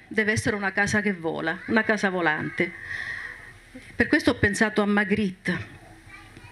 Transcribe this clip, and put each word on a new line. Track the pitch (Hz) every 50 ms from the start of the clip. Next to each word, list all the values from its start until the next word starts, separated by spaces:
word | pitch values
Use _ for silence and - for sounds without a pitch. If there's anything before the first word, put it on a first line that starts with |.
| -
deve | - - 214 214 202
essere | 214 226 - 262 220
una | 202 202 190
casa | 185 - 202 202 - 208
che | 202 208 196
vola, | 170 160 165 151 147 151 160 170 185 -
una | - 220 226 214
casa | - 220 202 - 196
volante. | 180 185 170 160 151 156 - 151 - - 175 185 - - - - - - - - - - - - - - - - - - - - - 254 - - -
Per | - 240
questo | 220 - 320 311 302
ho | 240
pensato | - - 208 196 - 226 214 208 - 208
a |
Magritte, | 202 208 202 208 185 202 214 214 185 185 - - - 180 - - - - - - - - - - - - - - - - - - -